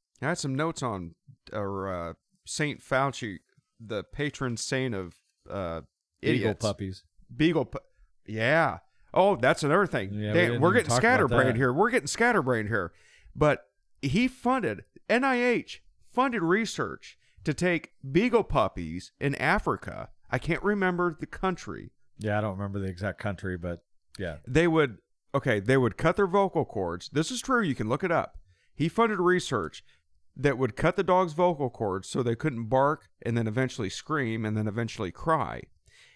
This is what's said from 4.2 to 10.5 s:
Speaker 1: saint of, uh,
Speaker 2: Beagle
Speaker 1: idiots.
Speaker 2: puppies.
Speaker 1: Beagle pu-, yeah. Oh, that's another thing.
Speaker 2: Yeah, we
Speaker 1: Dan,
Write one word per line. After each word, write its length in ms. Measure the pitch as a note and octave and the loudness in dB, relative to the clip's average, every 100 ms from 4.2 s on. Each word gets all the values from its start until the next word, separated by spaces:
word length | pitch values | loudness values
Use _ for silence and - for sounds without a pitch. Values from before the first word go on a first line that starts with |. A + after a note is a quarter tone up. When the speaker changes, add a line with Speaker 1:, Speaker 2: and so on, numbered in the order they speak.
| D3 - C3 A2+ | -6 -4 -4 -4
Speaker 1:
saint 380 | - C3+ C3 | -4 -2 -2
of, 200 | G2+ F2+ - _ _ - | -4 -8 -12 _ _ -12
uh, 300 | G2 F2 E2 D#2 _ _ _ | -8 -6 -8 -12 _ _ _
Speaker 2:
Beagle 140 | - B2 G#2+ | -2 0 0
Speaker 1:
idiots. 140 | G2 | 0
Speaker 2:
puppies. 380 | G#2+ G2 G2 F#2+ _ _ - A#2+ | -2 -2 -6 -10 _ _ -12 0
Speaker 1:
Beagle 280 | D#3 D#3+ | 2 2
pu-, 160 | B2 - - _ _ _ - | -2 -8 -16 _ _ _ -10
yeah. 520 | G#2+ A2+ D#3 D3+ - - _ _ | -2 2 2 2 -2 -12 _ _
Oh, 220 | - F#3+ | 2 4
that's 300 | E3 B2 E3 | 4 2 2
another 240 | D3 E3 F#3+ | 2 2 2
thing. 260 | C3+ G2 | -2 -4
Speaker 2:
Yeah, 180 | G#2 G#2 | -4 0
we 60 | A#2 | 2
Speaker 1:
Dan, 120 | E3+ | 2